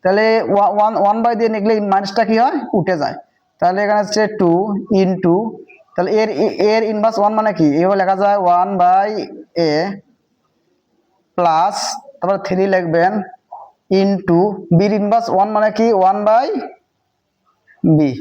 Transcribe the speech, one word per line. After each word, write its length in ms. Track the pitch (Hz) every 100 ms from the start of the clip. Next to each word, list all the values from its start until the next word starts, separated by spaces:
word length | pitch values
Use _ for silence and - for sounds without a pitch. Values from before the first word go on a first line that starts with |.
তাহলে 220 | 185 202 220 226 -
ওয়া-, 180 | 202 202 208
ওয়ান, 160 | 214 175
ওয়ান 140 | 202 220
by 100 | 233 220
দিয়ে 120 | 226
লিখলে 200 | 220 202 220 202
মাইনাসটা 300 | 190 196 - 214
কি 80 | 220
হয়, 140 | 254 320 226 208
উঠে 160 | 160 170
যায়। 140 | 139 - _ _ _ _
তাহলে 180 | 175 190
এখানে 160 | 208 208
হচ্ছে 200 | 202 214 214 214
টু 120 | 175 170 208 202 - 196
into, 320 | 190 190 180 180 226 - - - _
তাহলে 160 | - 175 214
এর, 80 | 220 143 220 139 208
এর 100 | 220 220
ইনভার্স 240 | 214 220 220
ওয়ান 120 | 208 220
মানে 140 | 214 175
কি, 80 | 151 143
এইভাবে 180 | 180 196
লেখা 140 | 185 190
যায় 160 | 202 202
ওয়ান 240 | 180 175 185 190
by 260 | 180 190 208 214 - - - 165 160
এ 40 | 151 185 196 _ _ _ _ _ _ _ _ _ _ _ _ _ -
প্লাস, 360 | 170 160 190 214 - - - -
তারপর 200 | 175 196 196
থ্রি 180 | 185 196
লিখবেন 380 | 190 170 165 180 214 190 - _ - - _ _ 190
into 380 | 196 196 190 170 208 196 - 165
বির 140 | 202 208
ইনভার্স 260 | 202 226 196
ওয়ান 140 | 180 208
মানে 140 | 214 214 214
কি 80 | 226 202
ওয়ান 160 | 185 202 208
by 180 | 226 294 381 - - _ _ _ _ _ _ _ _ _ _ - 156
বি 140 | 147 123